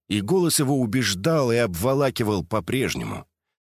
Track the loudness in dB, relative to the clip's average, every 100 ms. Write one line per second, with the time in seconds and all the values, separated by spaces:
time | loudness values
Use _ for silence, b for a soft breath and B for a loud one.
0 | -4 -2 0 2 2 2 0 0 0 0
1 | 0 0 0 2 2 2 0 0 0 2
2 | 0 0 0 0 0 -4 -2 -2 -2 -4
3 | -8 -10 -14 _ _ _ _